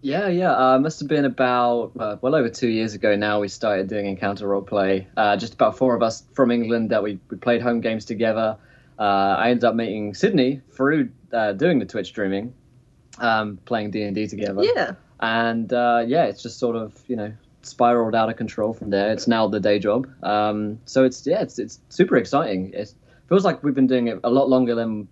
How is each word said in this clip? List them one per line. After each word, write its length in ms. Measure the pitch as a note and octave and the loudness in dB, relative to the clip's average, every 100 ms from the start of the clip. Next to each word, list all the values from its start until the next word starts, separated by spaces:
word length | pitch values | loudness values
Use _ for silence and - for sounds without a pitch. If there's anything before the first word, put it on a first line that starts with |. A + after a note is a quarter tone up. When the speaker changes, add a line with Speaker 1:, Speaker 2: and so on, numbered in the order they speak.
Speaker 1:
Yeah, 260 | C#3+ D#3 G3+ | -4 -4 -2
yeah. 240 | F3 F3+ | 0 0
Uh, 280 | C3 C3 C3 | 4 4 4
must 200 | D3+ - | 2 -4
have 80 | C#3+ | -2
been 160 | D3+ C#3 | 0 0
about, 680 | B2 B2+ B2 A#2+ A#2+ A2 - | 0 0 2 2 0 -4 -6
uh, 180 | G#2+ G#2 | -8 -4
well 140 | B2+ D#3 | 0 0
over 140 | A#2 | 0
two 200 | A#2 A#2+ | 0 -2
years 240 | A2 A2 | 0 -2
ago 220 | G#2 A2 G2+ | 0 0 2
now 240 | G#2 G#2 | 2 0
we 80 | G2+ | -2
started 400 | - A2+ G2 F#2+ | -2 -2 0 -2
doing 180 | G#2+ G2+ | -4 -4
Encounter 400 | F#2+ G2+ G2 G2+ | -4 -4 -4 -2
Roleplay. 580 | G2+ F#2+ G#2 F#2+ F#2+ F#2+ - | -4 -2 0 2 0 -2 0
Uh, 200 | G#2+ G2+ | 2 2
just 160 | A2+ | -2
about 240 | - A2+ - | 0 0 2
four 180 | C3 A#2+ | 0 2
of 80 | |
us 200 | A2+ - _ | 0 -2 _
from 180 | - B2 | 0 2
England 380 | A#2+ A2+ A#2 A2 | 2 0 0 0
that 120 | A2 | 0
we, 160 | G#2 F#2+ _ | -2 -8 _
we 80 | G2 | -6
played 240 | - A#2 | 0 0
home 180 | A#2+ A#2 | 2 0
games 220 | A2+ A2 - | -2 -4 -6
together. 520 | G#2+ A2+ A2 A2 A2 _ - _ - | -2 -2 0 -2 -4 _ -20 _ -2
Uh, 360 | G#2 G2 G2 G2 | 2 2 2 2
I 100 | A#2 | 2
ended 120 | A#2+ A#2+ | 2 2
up 100 | A2+ | 0
meeting 380 | A2 G#2+ G#2 | -4 -4 -6
Sydney 480 | G#2 G#3 F#3+ B2+ C#3+ - | -2 0 2 2 0 -10
through, 380 | - C3+ D#3 B2+ - - | -2 0 0 -2 -6 -6
uh, 200 | A#2 G#2+ | -2 -2
doing 260 | G2 C#3+ C3 | 0 2 2
the 60 | G2 | -2
Twitch 220 | A2+ F#2 | -6 -8
streaming, 460 | - G2 G2 A#2 - _ _ _ _ _ - | -4 -4 -4 -6 -14 _ _ _ _ _ -4
um, 380 | A#2+ A2 G#2 G2 - | 0 0 -2 -8 -6
playing 260 | A#2 G#2 | -4 -4
D 120 | G#2 | -4
and 100 | G#2 G2 | -4 -4
D 120 | G#2+ | -6
together. 360 | G#2 G2+ G2 | -4 -4 0
Speaker 2:
Yeah. 280 | A4 A#4+ E3 - _ _ | 0 0 -2 -6 _ _
Speaker 1:
And, 520 | A2+ A2+ A#2 A2+ G#2+ | -2 0 0 -2 -2
uh, 300 | A#2+ A#2+ A#2+ A#2 | 0 2 2 2
yeah, 200 | D3 C3 | 2 0
it's 180 | G2+ | -2
just 160 | A#2 - | -12 -4
sort 160 | B2 A#2 | -4 -4
of, 180 | A2 - - | -8 -14 -8
you 80 | A#2 | -6
know, 180 | G#2 G#2+ _ _ | -6 -10 _ _
spiraled 500 | - - B2 A#2+ A2+ A2+ | -20 2 4 4 2 0
out 140 | A2 | 0
of 80 | A#2 | -2
control 360 | A2 - G#2+ | -8 -4 -4
from 180 | A2+ G#2+ | -4 -2
there. 200 | G2 G2+ | 0 0
It's 160 | A2 - | 0 0
now 200 | A2+ G#2+ | 2 2
the 120 | G#2 | 0
day 180 | G#2 G2+ | 2 2
job. 280 | G2+ A2 C3 - | 2 0 -2 -8
Um, 560 | - G#2 G#2+ G#2 G#2 A2 - | -2 0 0 -2 -6 -8 -4
so 180 | C3 | 2
it's, 220 | C3 B2+ C3+ | 2 2 -2
yeah, 140 | F#3+ | -2
it's, 160 | C#3+ - | -2 -6
it's 200 | G#2+ - _ | -10 -12 _
super 260 | - G3 - | 0 4 4
exciting. 560 | - C#3 A2+ F#2 F#2+ | 2 -2 0 -4 -6
It 200 | - G#2 _ _ _ _ | -8 -12 _ _ _ _
feels 160 | F#3+ | 2
like 180 | F#3+ D3+ | 2 0
we've 100 | D3 | -2
been 140 | C#3 B2+ | 2 4
doing 200 | B2+ A#2 | 4 0
it 120 | G2 | -2
a 60 | A#2 | 2
lot 180 | B2+ C3 | 2 4
longer 240 | B2+ B2 A#2 | 4 2 0
than 320 | A2+ G#2+ G2 | -2 -6 -8